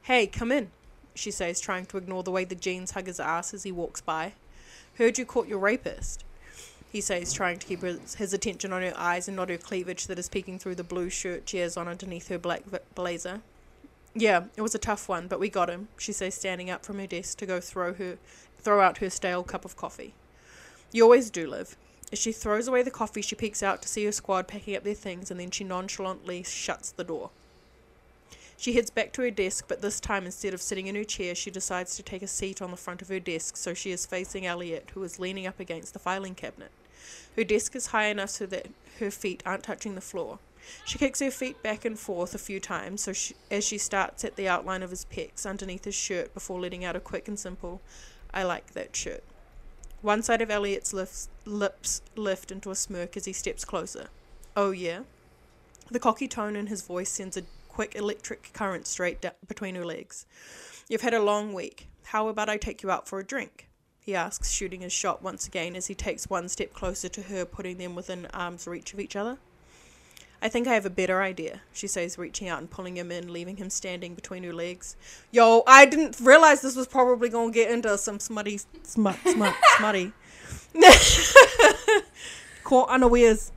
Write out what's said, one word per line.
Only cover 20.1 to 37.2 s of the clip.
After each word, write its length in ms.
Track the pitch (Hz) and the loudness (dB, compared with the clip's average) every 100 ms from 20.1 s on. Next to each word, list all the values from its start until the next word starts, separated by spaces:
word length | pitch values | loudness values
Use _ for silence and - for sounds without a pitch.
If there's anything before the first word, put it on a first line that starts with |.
| - _ _ - - - - - | -20 _ _ -20 -20 -20 -20 -8
"You 120 | 226 | 6
always 260 | 226 247 226 | 8 8 6
do, 160 | 180 156 | -8 -8
Liv." 280 | 110 92 - _ _ - | -8 -12 -18 _ _ -12
As 60 | 208 | -6
she 140 | 226 | -6
throws 360 | 220 220 214 240 | -4 -2 -2 0
away 140 | 247 | 0
the 80 | 247 | 0
coffee, 320 | - 214 214 | -4 -6 -4
she 140 | 202 | -8
peeks 260 | 214 220 208 | -6 -6 -4
out 220 | 196 190 | -4 -4
to 40 | - | -6
see 160 | 220 | -4
her 60 | 208 | -4
squad 360 | 202 - 185 185 | -4 -2 -4 -4
packing 280 | 208 214 | -12 -10
up 80 | 196 | -8
their 120 | 202 | -8
things, 340 | 208 202 180 185 | -8 -10 -12 -12
and 100 | 180 | -12
then 120 | 180 | -10
she 120 | - | -10
nonchalantly 800 | 196 185 190 - 190 185 - 180 | -8 -8 -8 -8 -8 -8 -10 -10
shuts 480 | 180 - - - - | -10 -8 -6 -8 -10
the 140 | - | -10
door. 260 | 170 156 - _ _ - _ _ _ _ _ _ _ - - - | -8 -8 -10 _ _ -20 _ _ _ _ _ _ _ -20 -20 -8
She 160 | - | 0
heads 160 | 240 220 | 0 0
back 240 | - - | -4 -4
to 80 | - | -4
her 80 | 247 | -4
desk, 360 | 202 185 - - | -2 -4 -4 -8
but 140 | - | -6
this 160 | 202 - | -6 -6
time, 260 | - 202 | -4 -4
instead 300 | 180 - 202 | -6 -8 -8
of 60 | 180 | -8
sitting 260 | - 190 190 | -8 -8 -6
in 80 | |
her 80 | 202 | -8
chair, 320 | 214 - 180 | -8 -6 -6
she 160 | 175 202 | -6 -10
decides 440 | 185 - 180 180 | -10 -6 -6 -6
to 60 | - | -12
take 200 | - 190 | -12 -12
a 40 | 196 | -10
seat 360 | - 190 190 | -8 -8 -8
on 80 | 180 | -12
the 60 | 180 | -10
front 260 | - 180 | -12 -14
of 60 | 185 | -8
her 100 | 190 | -8
desk, 360 | 180 160 - - | -6 -6 -8 -8
so 180 | 180 | -10
she 160 | 175 196 | -8 -8
is 160 | 175 - | -8 -6
facing 360 | 185 185 196 | -8 -8 -8
Elliot, 460 | 185 175 175 160 - | -6 -6 -8 -10 -12
who 80 | 190 | -12
is 160 | 185 - | -12 -8
leaning 260 | 180 190 | -8 -8
up 140 | 185 185 | -10 -10
against 340 | 180 165 - | -10 -10 -12
the 60 | 196 | -10
filing 340 | 180 190 190 | -6 -6 -6
cabinet. 380 | 185 - - - _ - - - - | -12 -14 -14 -20 _ -20 -20 -20 -20